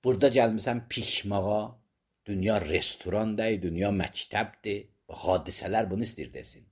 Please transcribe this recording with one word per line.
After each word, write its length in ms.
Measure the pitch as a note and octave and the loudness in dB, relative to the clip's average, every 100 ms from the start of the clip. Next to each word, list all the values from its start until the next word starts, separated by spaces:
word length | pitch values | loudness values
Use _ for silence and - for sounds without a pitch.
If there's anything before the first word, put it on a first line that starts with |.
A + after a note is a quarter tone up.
| B2 | 2
Burada 220 | G2+ C#3 | 4 6
gəlmisən 560 | B2 A2+ A2 A2 A#2+ - | 6 4 2 -2 -2 -4
pişmağa, 760 | - - - G#2 G2+ F#2+ G#2+ A2 - _ _ _ _ - | -6 -2 -4 0 0 2 0 -2 -10 _ _ _ _ -6
dünya 320 | G2+ F#2+ G#2+ | -2 2 0
restoran 760 | D#2+ E2+ - - - G2+ A2 G#2+ | 2 0 0 -6 -2 0 0 0
dəy, 240 | A2+ G#2+ | 0 0
dünya 280 | F2 E2 G2+ | -2 0 0
məktəbdir. 1000 | G2+ E2 - - G#2 G#2+ - G#2+ G2+ - _ | 0 -2 -4 -4 -2 -2 -6 -6 -6 -8 _
Bu 140 | _ - | _ -8
hadisələr 720 | F2 F#2 - - F#2 A2 G#2+ | 2 2 2 -6 -2 0 0
bunu 140 | F#2+ | -2
istəyir 300 | A2+ - C2 | -4 -6 -12
desin. 340 | B1+ - - - | -12 -14 -18 -20